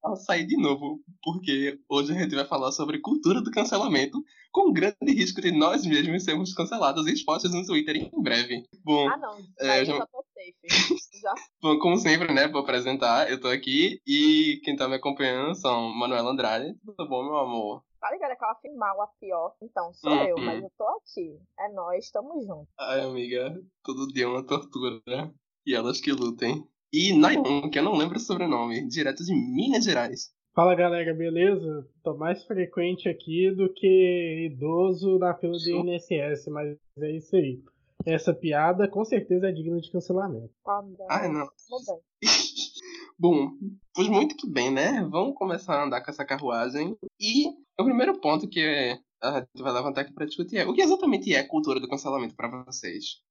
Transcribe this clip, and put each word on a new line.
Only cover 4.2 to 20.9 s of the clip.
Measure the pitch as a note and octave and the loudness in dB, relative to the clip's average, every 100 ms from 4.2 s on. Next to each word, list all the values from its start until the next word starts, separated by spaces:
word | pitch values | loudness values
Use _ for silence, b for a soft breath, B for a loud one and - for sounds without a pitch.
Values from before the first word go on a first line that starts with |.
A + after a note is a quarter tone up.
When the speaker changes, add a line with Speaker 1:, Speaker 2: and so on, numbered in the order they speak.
| - b b | -10 b b
Speaker 1:
com | - G4 | 4 4
grande | E3+ F#3+ - C4+ | 6 4 4 2
risco | C4+ F#3 F#3 | 4 2 2
de | F#3 | 2
nós | D#3 D#3 A3 F#3+ | 4 4 4 2
mesmos | D3 D3 F3 | 4 4 0
sermos | F3+ D#3+ F#3 | 0 -2 -2
cancelados | - E3 A#3 D3 D#3+ D#3 | -2 -4 2 2 2 0
e | |
expostos | D#3 - - F3+ | 0 0 0 0
no | F3 | -2
Twitter | F#3 E3 D3+ D3+ | 0 0 0 -2
em | C3 E4 | -4 -2
breve. | - A#2 B2 A#2+ - G3 | 0 2 0 -4 -8 -16
Bom, | D3+ D3+ C#3 | 0 4 4
Speaker 2:
Ah, | C#4+ | 0
não. | C4 G#3 G3 - | -6 -12 -18 -4
Speaker 1:
é, | C3+ | 2
Speaker 2:
Aí | - | 2
eu | C#3 | 2
Speaker 1:
já | C#3+ | -2
Speaker 2:
já | - | -4
tô | B3 - | -10 -16
safe. | - F3+ _ E3+ F#3 F#3+ F4+ - G3 | -18 -20 _ 0 0 2 -2 -6 -8
Já. | G#3 | -6
Speaker 1:
<laughs> | - - _ | -6 -10 _
Bom, | D#3+ D3+ | 2 4
como | E3 F3+ | 4 4
sempre, | F#3 D#3+ E3+ | 4 2 4
né, | C#3 D3+ | 2 2
vou | D3 | 0
apresentar, | C#3 B2+ B2 C3+ B2 A#2+ D3 | 0 -2 0 0 2 2 2
eu | B2+ | 0
tô | B2+ | -2
aqui, | C3 B2 C#3 F#3 - - | -2 0 2 2 0 -2
e | C#3+ D3+ D#3 D#3 C#3+ | 4 6 6 4 0
quem | D3+ C#3 | -4 -2
tá | C3 | -2
me | C3 | -2
acompanhando | C#3+ C#3 C3+ B2+ C#3+ | -2 0 0 0 -2
são | F3+ C3+ A#2+ A#2 | -2 0 0 0
Manuela | A2+ A#2+ B2 A#2+ | -2 -2 0 0
Andrade. | C3+ A2+ A2+ C#3+ - | 0 0 0 -4 -10
Tudo | G#3 G3 D#3 | -18 -12 -6
bom, | B2+ | -4
meu | C3+ D3+ | -2 -2
amor? | C3 A#2 G#2 A2 _ _ | -2 -2 -6 -8 _ _
Speaker 2:
Tá | G#3 | -8
ligado | E4 C#4+ | -6 -6
aquela | B3 A3 A3+ | -6 -6 -8
final, | C4+ D4 G#3 G3 | -12 -6 -4 -4
a | G#3 _ | -6 _
pior? | G3+ F3 E3+ _ | -8 -6 -6 _
Então, | A3+ - F3 | -12 -8 -8
sou | F3 - | -8 -2
eu, | C#3+ - - | 0 0 -2
Speaker 1:
Uhum. | |
Speaker 2:
mas | - - | -4 -6
eu | G3 _ | -10 _
tô | |
aqui. | G#3+ | -4